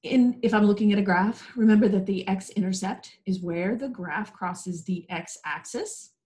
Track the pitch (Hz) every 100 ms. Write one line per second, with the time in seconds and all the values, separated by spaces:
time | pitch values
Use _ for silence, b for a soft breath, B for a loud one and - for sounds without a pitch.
0 | - 262 247 240 226 214 208 202 214 202
1 | 190 180 202 - - 247 220 208 220 196
2 | 190 190 190 190 - - 185 185 190 247
3 | - _ - 185 175 170 185 233 269 226
4 | 180 151 214 - 180 180 185 170 165 180
5 | - 170 147 - 156 151 - 233 427 -
6 | - _